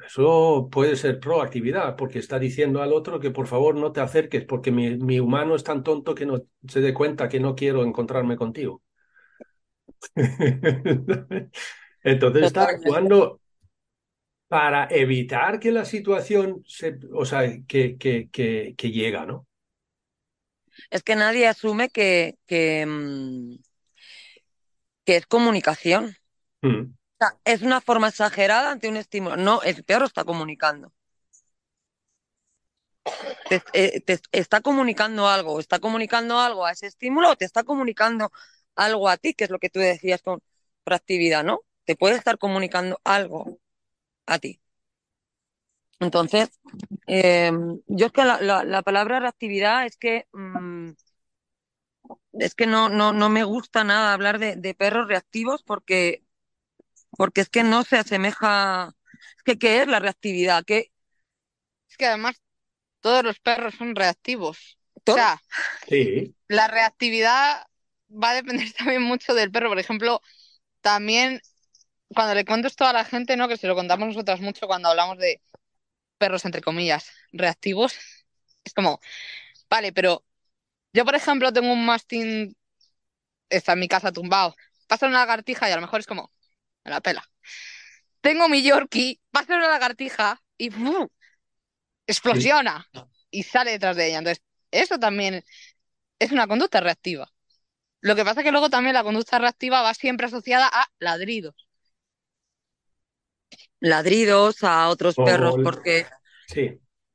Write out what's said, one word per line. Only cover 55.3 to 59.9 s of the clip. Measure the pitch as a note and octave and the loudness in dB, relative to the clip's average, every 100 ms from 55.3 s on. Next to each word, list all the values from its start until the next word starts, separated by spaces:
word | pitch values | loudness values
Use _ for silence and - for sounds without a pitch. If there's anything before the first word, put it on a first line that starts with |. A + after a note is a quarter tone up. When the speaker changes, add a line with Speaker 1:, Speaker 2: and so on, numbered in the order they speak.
| A3+ A3+ D4 | -6 -4 -6
Speaker 2:
porque, | - G#3 - F#3 F3 - _ _ _ _ _ _ _ _ _ | -6 -8 -2 0 2 -2 _ _ _ _ _ _ _ _ _
porque | - G3 G3 | -2 0 0
es | F#3+ | 0
que | A#3+ | 2
no | A#3 A3+ | 2 2
se | B3 B3 | 2 0
asemeja. | G#3 G3+ G3 G#3 G#3+ G3+ G3 F#3 F3 - _ - - _ | 0 -2 -2 -2 0 0 0 -2 -6 -14 _ -20 -20 _
Es | |
que, | - A#3 | -2 0
¿qué | A#3 A3 | 2 4
es | |
la | C#4+ | 4